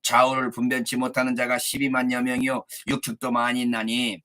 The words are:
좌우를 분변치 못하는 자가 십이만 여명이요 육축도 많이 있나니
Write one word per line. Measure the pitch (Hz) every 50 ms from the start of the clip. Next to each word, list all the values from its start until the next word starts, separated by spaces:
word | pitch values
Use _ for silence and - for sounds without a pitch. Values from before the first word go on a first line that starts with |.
| -
좌우를 | - - 120 127 131 131 131 127 120
분변치 | - 117 120 123 131 127 117 - - 123
못하는 | 127 127 127 131 127 127 123
자가 | 117 123 123 127 123
십이만 | - - - 135 139 139 131 127 127 123
여명이요 | 123 123 123 127 127 123 127 131 131 123 - _ - - - -
육축도 | 139 131 - - 113 - - 127
많이 | 120 120 120 120 123 123
있나니 | 123 120 120 113 110 113 117 123 123 117 101 85 _